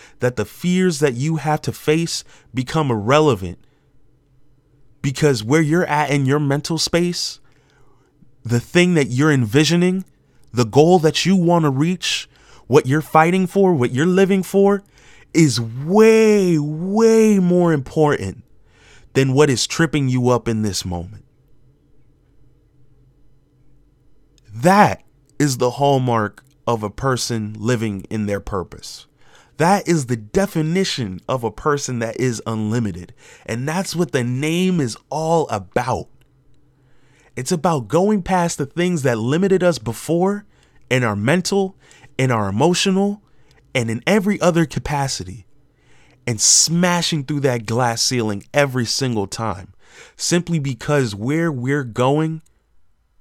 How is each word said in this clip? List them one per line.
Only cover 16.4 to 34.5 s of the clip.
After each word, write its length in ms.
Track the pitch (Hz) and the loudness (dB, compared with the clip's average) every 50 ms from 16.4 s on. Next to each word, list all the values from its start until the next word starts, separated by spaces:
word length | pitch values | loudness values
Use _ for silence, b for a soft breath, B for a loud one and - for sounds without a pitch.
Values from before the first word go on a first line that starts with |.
| 190 180 170 151 | 4 2 2 2
way 800 | 147 151 151 156 175 190 196 220 226 226 226 226 220 220 214 196 | 0 -2 -4 -6 -6 -2 0 2 4 4 6 6 6 6 4 4
more 340 | 180 175 175 180 175 170 160 | 4 4 4 4 4 4 2
important 720 | 143 131 - - 160 156 147 135 - 98 98 90 - - _ _ _ _ b b b b b b b b b b | 0 -2 -2 0 2 2 2 2 0 -2 -6 -8 -10 -14 _ _ _ _ b b b b b b b b b b
than 200 | 135 135 135 127 | 2 2 2 4
what 160 | 135 151 143 | 4 4 4
is 180 | 131 107 - - | 2 0 -2 -4
tripping 420 | - - 165 160 - 156 139 127 | -2 0 0 0 0 0 -2 0
you 200 | 127 127 123 123 | 0 0 2 2
up 180 | 123 117 - 117 | 2 2 0 -2
in 140 | 113 110 | -2 -2
this 240 | 107 104 95 - - | -2 -4 -4 -6 -6
moment. 380 | 95 90 87 85 95 107 - - _ _ _ _ _ - - _ _ _ _ _ _ _ - - _ _ _ _ _ _ _ - _ _ _ _ _ _ _ - - _ _ _ _ _ _ _ - - _ _ _ _ _ _ - - _ _ _ _ _ _ _ - - _ _ _ _ _ - | -6 -6 -8 -8 -10 -14 -20 -20 _ _ _ _ _ -20 -20 _ _ _ _ _ _ _ -20 -20 _ _ _ _ _ _ _ -20 _ _ _ _ _ _ _ -20 -20 _ _ _ _ _ _ _ -20 -20 _ _ _ _ _ _ -20 -20 _ _ _ _ _ _ _ -20 -20 _ _ _ _ _ -20
That 520 | 104 113 123 175 190 208 202 131 95 - _ _ _ _ _ _ _ - | -6 0 2 4 6 6 4 4 2 -2 _ _ _ _ _ _ _ -2
is 200 | 143 147 131 120 | 0 0 0 0
the 140 | 123 123 | -2 -2
hallmark 720 | 117 123 143 143 139 135 131 127 117 113 107 101 - - - _ _ _ - | 0 0 0 2 2 2 2 0 0 0 -2 -2 -6 -10 -20 _ _ _ -4
of 160 | - 120 110 | -4 -2 -2
a 80 | 104 104 | -4 -6
person 680 | 98 - - 135 127 117 - - 120 113 107 104 107 110 | -8 -6 -4 -2 -2 -2 -4 -4 -6 -6 -6 -8 -8 -6
living 460 | 104 117 127 113 113 110 101 95 - - | -2 -2 -2 0 -2 -4 -6 -6 -8 -8
in 160 | - 110 104 | -6 -4 -4
their 140 | 101 101 98 | -2 -4 -4
purpose. 680 | 98 - 107 95 85 - - - - - - - - _ _ b b b b b b b b - | -6 -6 -6 -6 -6 -6 -10 -18 -16 -16 -16 -18 -20 _ _ b b b b b b b b 0
That 300 | 151 170 202 196 - - | 2 2 2 2 2 0
is 200 | 170 160 135 117 | 0 0 0 -2
the 80 | 127 | -4
definition 1040 | 113 107 104 - 196 196 196 - 170 156 156 170 185 190 - - - 123 98 92 87 - - | -6 -6 -4 -2 -2 -2 -2 -2 -2 -2 -2 0 -2 -2 -2 -4 -6 -6 -6 -8 -8 -6 -6
of 160 | 131 127 117 | -6 -4 -4
a 80 | 110 | -6
person 480 | 107 - - 156 147 143 - - 127 117 | -8 -4 -4 -2 -2 -2 -4 -6 -6 -6
that 200 | 117 113 - - | -6 -6 -4 -2
is 220 | 127 131 117 110 - | -2 -2 -2 -4 -6
unlimited. 680 | 113 113 110 110 107 110 120 117 104 87 90 87 - - B B B B B B | -6 -4 -4 -2 -2 -2 -2 -2 -4 -6 -8 -14 -18 -20 B B B B B B
And 220 | B 110 117 131 147 | B -8 -6 -6 -4
that's 280 | 156 185 190 - - | -4 -4 -4 -4 -2
what 160 | 165 175 - | -4 -4 -2
the 120 | - 135 120 | -2 -4 -2
name 560 | 120 123 127 147 156 | -2 -4 -2 -2 -2